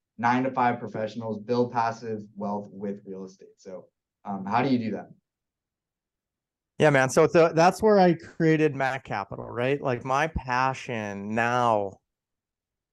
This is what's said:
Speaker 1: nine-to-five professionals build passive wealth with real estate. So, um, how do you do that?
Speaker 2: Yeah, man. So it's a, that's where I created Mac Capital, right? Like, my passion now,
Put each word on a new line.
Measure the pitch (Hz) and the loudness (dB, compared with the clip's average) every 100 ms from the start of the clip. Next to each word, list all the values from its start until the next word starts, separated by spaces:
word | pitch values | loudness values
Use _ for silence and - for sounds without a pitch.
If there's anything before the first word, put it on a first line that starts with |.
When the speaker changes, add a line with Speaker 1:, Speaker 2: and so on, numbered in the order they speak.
| _ - | _ -2
Speaker 1:
nine-to-five | 117 123 131 131 123 - | 0 2 0 0 0 0
professionals | 110 110 107 117 113 104 | -6 -6 -6 -6 -8 -6
build | 107 123 117 | -2 0 0
passive | 117 117 113 113 107 101 98 | 0 -2 -4 -8 -10 -10 -10
wealth | 101 101 101 | -6 -6 -10
with | 98 101 101 95 | -10 -10 -10 -12
real | 95 92 | -14 -14
estate. | - - _ | -18 -20 _
So, | 98 90 - _ _ _ 101 | -18 -18 -18 _ _ _ -10
um, | 98 95 | -8 -2
how | 117 | 0
do | 139 | 2
you | 120 | 0
do | 110 | -2
that? | 92 - _ _ _ _ _ _ _ _ _ _ _ _ _ _ _ _ - | -8 -10 _ _ _ _ _ _ _ _ _ _ _ _ _ _ _ _ 2
Speaker 2:
Yeah, | 147 | 4
man. | 139 131 | 6 4
So | 165 | 4
it's | 156 175 | 4 6
a, | 165 160 | 4 4
that's | 180 190 | 4 4
where | 220 202 | 4 6
I | 180 | 6
created | 165 - - 160 156 156 135 | 2 -4 0 2 4 2 0
Mac | 131 131 | -4 -4
Capital, | - 110 98 123 120 | -6 -8 -6 -10 -10
right? | 110 127 143 | -4 -2 -2
Like, | 147 120 131 | -2 -4 -2
my | 135 165 | -2 -2
passion | 143 127 123 131 131 - 113 104 101 104 | -4 -4 0 0 -4 -8 -6 -6 -8 -4
now, | 110 117 123 120 107 98 - _ _ _ _ _ _ _ _ _ | -2 0 2 2 0 -2 -10 _ _ _ _ _ _ _ _ _